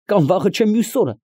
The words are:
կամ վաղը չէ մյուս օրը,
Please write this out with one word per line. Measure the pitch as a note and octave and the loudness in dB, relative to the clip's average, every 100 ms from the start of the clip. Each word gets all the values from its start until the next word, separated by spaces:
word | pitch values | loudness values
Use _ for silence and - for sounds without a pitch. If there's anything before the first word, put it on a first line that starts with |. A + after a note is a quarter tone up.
| - | -2
կամ | G3+ C#3+ | 0 2
վաղը | - G3 | 0 0
չէ | - G#3+ | 0 0
մյուս | A3 G#3 | 0 -2
օրը, | C4+ B2+ G#2 _ | -2 -2 -4 _